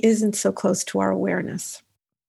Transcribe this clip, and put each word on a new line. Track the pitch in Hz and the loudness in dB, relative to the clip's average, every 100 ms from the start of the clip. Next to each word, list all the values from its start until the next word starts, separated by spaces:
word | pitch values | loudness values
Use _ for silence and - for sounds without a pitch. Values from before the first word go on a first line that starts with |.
| 226 | 4
isn't | 220 214 208 | 4 2 0
so | 190 | -2
close | 190 190 185 - | 0 0 0 -2
to | 196 | 0
our | 196 | 0
awareness. | 190 196 180 - - - - _ _ _ _ | 0 0 -2 -4 -6 -10 -14 _ _ _ _